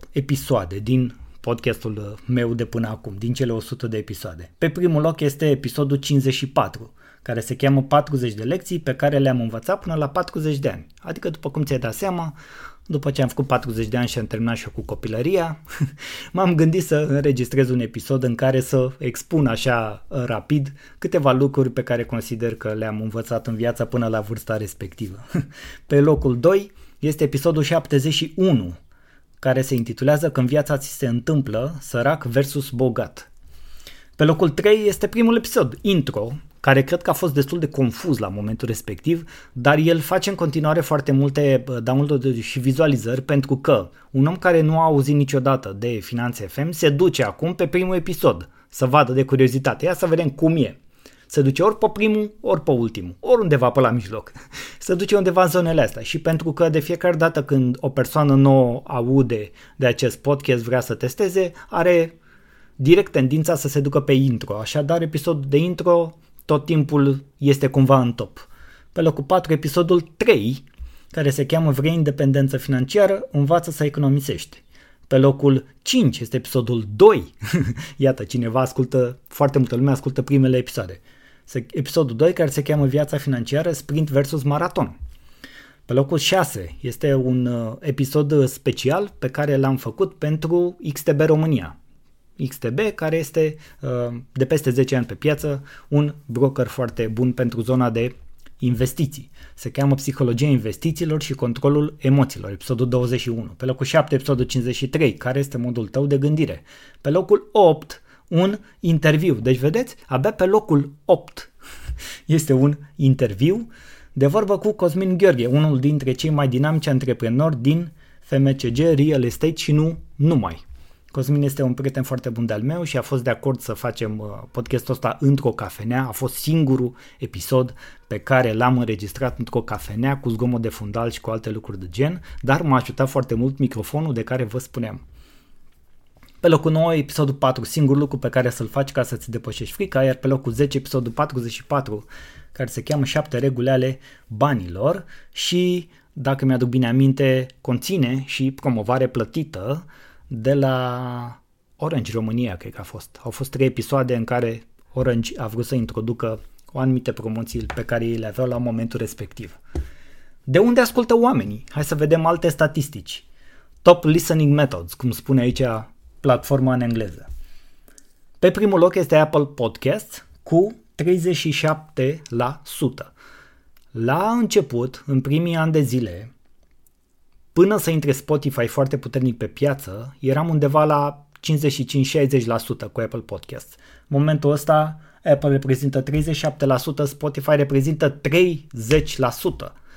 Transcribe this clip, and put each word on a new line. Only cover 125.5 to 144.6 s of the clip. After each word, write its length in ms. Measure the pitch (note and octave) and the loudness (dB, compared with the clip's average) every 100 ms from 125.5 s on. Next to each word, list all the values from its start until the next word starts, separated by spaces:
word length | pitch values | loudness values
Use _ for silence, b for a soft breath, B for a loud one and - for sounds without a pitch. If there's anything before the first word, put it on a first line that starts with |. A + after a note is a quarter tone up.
cafenea. 540 | - G2 - A2 B2+ C3 | -4 -8 -8 -6 -4 -4
A 40 | |
fost 240 | - B2+ | -6 -6
singurul 600 | - D3 D#3+ C#3 C3 B2 - B B | -6 -2 0 2 0 -2 -8 B B
episod 560 | A2 F#2+ - C3 B2+ - B B - | -12 -10 -2 0 0 -6 B B -10
pe 120 | G#2 | -8
care 340 | - C3 A#2+ | 0 2 2
l-am 260 | A2 B2 B2+ | 2 2 2
înregistrat 600 | A2+ G#2 G2+ - B2+ - | 0 -4 -6 -6 -6 -6
într-o 240 | A2+ A#2+ | -6 -6
cafenea 560 | - G#2 - G#2 C3 C3+ | -4 -8 -8 -4 -2 -2
cu 100 | B2+ | -2
zgomot 320 | A2+ B2 A#2+ | -2 0 -2
de 80 | A2+ | -4
fundal 420 | - G#2 A2+ A#2 | -8 -8 -4 -6
și 100 | - | -6
cu 100 | - | -8
alte 200 | A2 A2 | -8 -6
lucruri 300 | G#2+ - G2 | -10 -10 -12
de 60 | F2+ | -8
gen, 320 | F#2 D3 F3+ B B | -2 -2 -2 B B
dar 220 | B2+ D3+ | 0 2
m-a 140 | D#3+ C3 | 4 2
ajutat 320 | B2 - C3+ | 2 -2 -2
foarte 260 | C3+ B2+ | 0 -2
mult 240 | A2+ B2+ C3+ | 0 -2 0
microfonul 560 | B2+ A2 G2+ D3 D#3+ | -2 -2 -6 -4 -4
de 80 | A2+ | -4
care 220 | A2+ B2+ | -4 -4
vă 140 | A2+ B2 | -4 -8
spuneam. 480 | - B2+ A2+ B2 - b b b b b b _ _ - _ _ - - | -8 -8 -8 -10 -16 b b b b b b _ _ -20 _ _ -20 2
Pe 80 | E3+ | 4
locul 240 | D#3 D#3+ | 4 4
nouă, 220 | D#3 E3 | 2 2
episodul 400 | D#3+ C#3 - C#3+ | 2 -2 0 0
patru, 300 | C#3 C3 B2+ | 2 0 0
singurul 360 | A2+ D#3+ C#3 C#3 | -4 2 4 4
lucru 180 | D3 C#3 | 2 -2
pe 100 | A#2+ | -2
care 220 | B2+ B2 | 0 0
să-l 180 | - A2+ | -2 -6
faci 240 | C#3 C#3 | -4 -4
ca 100 | - | -2
să-ți 280 | B2 A#2+ - | -4 -6 -8
depășești 440 | A2 - - A2+ | -10 -8 -10 -10
frica, 280 | - F#3+ C3+ | -6 -4 0
iar 120 | C3+ | 2
pe 120 | B2+ C3+ | 0 0
locul 260 | C3+ C3 | -2 -2
zece, 240 | A2+ C#3+ C#3 | 0 0 0
episodul 360 | C#3 C3+ A#2 | -4 -4 -4
patruzeci 400 | A#2 D3+ C3 A#2 | -4 -4 -4 -8
și 120 | - | -10
patru, 400 | - C#3+ C3+ G#2 - B B B B | -4 -4 -4 -8 -12 B B B B
care 160 | - C3 | -10 -8
se 140 | - | -8
cheamă 220 | - D3 | -4 -2
Șapte 340 | C3+ D#3 D3 A#2+ | 0 -2 -2 -2
reguli 320 | C3+ B2 B2+ | -2 0 0
ale 280 | C3 C3 C3 B B B | 2 0 -4 B B B
banilor 800 | A2 D3 B2 | 0 0 0